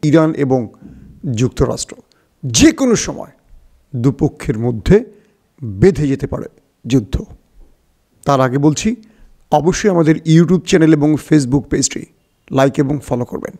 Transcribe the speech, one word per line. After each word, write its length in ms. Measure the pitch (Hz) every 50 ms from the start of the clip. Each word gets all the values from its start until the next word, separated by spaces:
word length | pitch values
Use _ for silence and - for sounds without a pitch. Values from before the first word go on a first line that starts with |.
| -
ইরান 300 | 151 143 160 160 156 160
এবং 340 | - 143 135 131 131 117 104 - _ - - - - - - - - - 170
যুক্তরাষ্ট্র 640 | 120 107 127 123 - - 139 120 - 117 - _ - - - _ _ _ _ _ _ _ -
যে 260 | 135 117 - 254 320
কোনো 240 | - - 277 254 226
সময় 360 | - - - 147 - - - _ _ _ _ - - _ _ _ _ _ _ -
দুপক্ষের 640 | 127 117 139 135 - 160 139 - - - - 135 107
মধ্যে 460 | 113 123 123 110 95 - 165 208 240 - - _ _ _ _ _ _ _ _ _ 143
বেঁধে 440 | 113 101 95 117 185 185 - 151 139
যেতে 200 | 135 135 - 135
পারে 180 | - - - - _ _ _ _ _ _ _ 120
যুদ্ধ। 340 | 117 135 107 95 - - 220 - - - _ _ _ _ - _ _ _ _ _ _ _ _ _ _ _ _
তার 160 | - 143 135
আগে 160 | 131 131 120 139
বলছি, 380 | 143 156 147 - - 220 240 - - _ _ _ - _ _ _ _ _
অবশ্যই 380 | - 151 143 170 185 - - 214
আমাদের 260 | 185 170 165 151 160
YouTube 440 | - - 160 160 165 170 160 180 175
চ্যানেল 340 | - - - 180 165 156 160
এবং 220 | 151 143 151 151 139 - -
Facebook 320 | 160 151 139 120 127 143
পেজটি 440 | 131 - - 151 135 - - - - _ _ _ _ _ _ _ _ _
লাইক 220 | - 135 135 139 - -
এবং 200 | 147 131 147 143 -
ফলো 200 | - 127 123 123
করবেন 280 | - - - - - - -